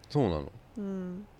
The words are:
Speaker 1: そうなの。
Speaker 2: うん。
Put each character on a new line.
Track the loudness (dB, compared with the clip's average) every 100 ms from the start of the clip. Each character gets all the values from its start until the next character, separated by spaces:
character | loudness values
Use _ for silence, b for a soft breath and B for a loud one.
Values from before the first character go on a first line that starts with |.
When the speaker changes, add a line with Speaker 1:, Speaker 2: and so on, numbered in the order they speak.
| 0
Speaker 1:
そ | 4
う |
な | 4 2
の。 | -2 -10 -14 -8
Speaker 2:
う |
ん。 | -6 -4 -6 -8 -12